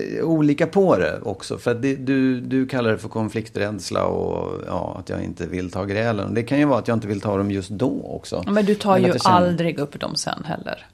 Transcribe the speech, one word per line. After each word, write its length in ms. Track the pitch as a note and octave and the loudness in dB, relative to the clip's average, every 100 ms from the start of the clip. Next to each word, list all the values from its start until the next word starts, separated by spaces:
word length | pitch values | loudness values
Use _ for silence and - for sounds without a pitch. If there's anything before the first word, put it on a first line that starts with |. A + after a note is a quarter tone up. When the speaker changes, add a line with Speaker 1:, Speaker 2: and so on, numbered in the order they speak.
| - A2 | -4 -2
Speaker 1:
eh, 60 | |
olika 440 | D#3+ D#3+ D3 C#3+ E3 | 2 4 4 4 2
på 300 | G3 F#3 G#2 | 4 4 4
det 220 | D#2 G2 | 2 -2
också. 360 | A2 F#2+ - - | -6 -6 -6 -4
För 140 | B2 | -2
att 100 | A#2 | 0
det, 140 | C3+ C3+ | 0 0
du, 460 | B2+ C3+ C3 B2 | 0 2 2 0
du 260 | B2+ C3 C3 | 0 0 0
kallar 240 | C3 A2+ | 0 2
det 60 | G#2 | 0
för 120 | A2+ | -2
konflikträdsla 960 | A2+ G#2+ A2+ G#2+ - G2+ G2+ - G2 F2+ | -4 -2 -4 -4 -2 -2 -4 -4 0 0
och, 560 | F2+ B1+ F2 - G1+ - | 0 -2 -2 -4 -6 -6
ja, 280 | F2+ - - | -4 -4 -8
att 100 | F#2 | -6
jag 140 | F#2 | -6
inte 240 | F#2 E2+ E2+ | -6 -6 -6
vill 240 | F2+ F2+ | -6 -4
ta 140 | F#2 G2 | -4 -4
grälen. 480 | G2+ A#2 G#2 G2 | -2 0 -2 -2
Det 100 | G#2+ | -2
kan 160 | A#2 C#3 | 0 2
ju 60 | D3 | 4
vara 140 | A#2+ | 2
att 80 | A2 | 2
jag 100 | A2+ | 0
inte 100 | G2+ | 0
vill 140 | G#2 | -2
ta 160 | G#2+ G2 | 0 0
dem 140 | G2+ | 0
just 180 | G2 F#2 | -2 -4
då 320 | G2+ C3 - | -2 -2 -2
också. 400 | - E2 - E2+ F#2+ | -6 -10 -6 -4 0
Speaker 2:
Ja, 60 | |
men 140 | G3+ G3+ | 2 4
du 100 | G#3 | 2
tar 180 | G3+ | 4
Speaker 1:
Men 80 | F#3 | 4
att 60 | F#3 | 4
Speaker 2:
ju 40 | |
Speaker 1:
jag 80 | D3 | 4
känner 120 | F#3+ F3+ | 6 6
Speaker 2:
aldrig 420 | F3+ E3+ E3 D3 | 6 2 0 -2
upp 200 | D3 - | -6 -6
dem 160 | - - | -6 -4
sen 280 | - - - | -4 -6 -6
heller. 400 | - - - - | -8 -6 -10 -12